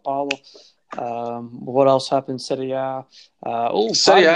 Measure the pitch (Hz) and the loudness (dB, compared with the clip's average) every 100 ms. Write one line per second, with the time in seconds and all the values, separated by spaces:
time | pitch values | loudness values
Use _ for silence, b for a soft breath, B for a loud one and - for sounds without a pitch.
0 | 143 139 143 139 b b b b b - | -6 -4 -2 -4 b b b b b -10
1 | 120 117 117 120 117 120 135 127 135 131 | -8 -8 -8 -10 -12 -14 -2 2 4 4
2 | - 139 135 127 - 131 131 131 135 131 | 2 -4 -4 -8 -6 -6 -4 -4 -6 -8
3 | 131 b b - - 117 117 185 220 180 | -12 b b -14 -6 -2 -2 0 0 2
4 | - 190 165 | 4 6 6